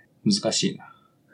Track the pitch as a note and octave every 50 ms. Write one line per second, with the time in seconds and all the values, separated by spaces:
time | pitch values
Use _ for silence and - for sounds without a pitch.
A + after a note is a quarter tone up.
0 | - _ _ _ - A2 G2 - - A2+ - - - F#2+ - - - - - -
1 | _ _ _ _ _ _